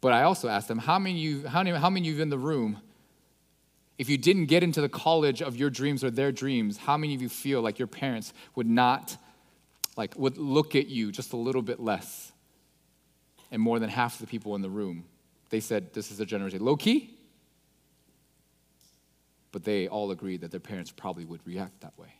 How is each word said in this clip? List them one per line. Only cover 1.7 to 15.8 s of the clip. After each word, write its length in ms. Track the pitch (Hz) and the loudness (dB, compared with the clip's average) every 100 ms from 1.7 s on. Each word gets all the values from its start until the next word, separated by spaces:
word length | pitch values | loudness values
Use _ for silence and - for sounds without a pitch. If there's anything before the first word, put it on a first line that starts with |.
| 170 | 4
how 100 | 170 | 2
many 220 | 190 165 | 2 0
of 60 | 151 | 0
you 60 | |
in 60 | 156 | 0
the 100 | 139 | 0
room, 440 | 135 151 110 104 - _ _ _ _ _ _ _ _ _ _ _ | 0 0 0 -2 -10 _ _ _ _ _ _ _ _ _ _ _
if 140 | 135 | 0
you 80 | 143 | 4
didn't 260 | 160 196 | 6 6
get 180 | 151 165 | 6 6
into 200 | 175 156 | 6 2
the 80 | 147 | 0
college 500 | - 156 165 151 135 | 0 2 4 4 2
of 160 | 151 120 | -4 0
your 140 | 143 | 0
dreams 340 | 123 143 139 | 0 -2 0
or 60 | 131 | 0
their 200 | 117 139 | 2 0
dreams, 460 | 139 135 127 104 101 | 0 -2 0 0 -2
how 220 | - 147 | 0 0
many 160 | 151 | 0
of 80 | 135 | -4
you 80 | 123 | -6
feel 320 | - 139 135 | -6 -2 0
like 160 | 113 104 | 0 -2
your 100 | 123 | -6
parents 460 | - 139 117 107 - - | -4 -4 -4 -8 -16 -12
would 120 | - 113 | -4 2
not, 500 | 117 123 131 - - - _ _ _ _ _ - - | 6 6 4 -2 -16 -18 _ _ _ _ _ -12 -8
like, 180 | 104 - | -8 -2
would 180 | 131 135 | -2 -2
look 400 | 147 147 151 139 | 0 2 4 0
at 120 | - | 0
you 220 | 127 107 | -2 -4
just 220 | 98 - | -4 -8
a 60 | 120 | -4
little 240 | 117 131 | -2 -2
bit 180 | 120 120 | -2 -4
less?" 520 | 113 98 - - - _ _ _ _ _ _ _ _ _ _ _ _ | -2 -2 -4 -14 -16 _ _ _ _ _ _ _ _ _ _ _ _
And 120 | 113 | 0
more 160 | 113 117 | 2 2
than 100 | 110 | 0
half 280 | 117 120 - | -2 -2 -4
of 40 | |
the 60 | 113 | -10
people 280 | 113 104 | -8 -6
in 60 | 101 | -6
the 80 | 95 | -4
room, 380 | 101 101 85 87 _ _ _ _ | -4 -6 -6 -12 _ _ _ _
they 120 | 110 | -4
said, 340 | 104 107 | 0 -2